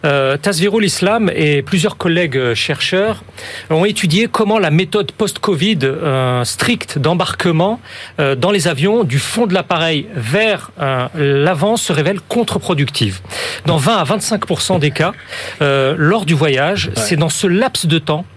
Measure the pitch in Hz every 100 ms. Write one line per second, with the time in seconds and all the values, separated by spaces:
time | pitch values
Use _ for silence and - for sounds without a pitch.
0 | 156 143 135 143 202 165 202 220 202 -
1 | 185 226 196 - 151 143 139 190 202 -
2 | 175 165 170 131 123 113 - 143 - 185
3 | 214 214 - - - - - 160 202 214
4 | 185 170 226 - 208 220 170 156 185 208
5 | - - 202 - - 170 190 190 135 139
6 | 165 131 131 123 120 - - 247 - 151
7 | 143 175 175 - 180 160 185 233 - -
8 | - - 143 131 170 208 160 139 180 226
9 | 170 139 - - 233 185 - 160 165 156
10 | 127 147 113 180 220 190 - - 139 131
11 | 123 165 139 139 156 165 202 226 - 151
12 | 156 196 - 240 226 196 - 160 139 -
13 | 107 92 - - - - 147 165 135 220
14 | 143 202 - 208 - 165 - 185 147 -
15 | 165 - - - - - 143 139 135 160
16 | 151 220 160 160 156 131 147 196 - -
17 | - 165 160 - 196 180 254 - 165 160
18 | - 156 180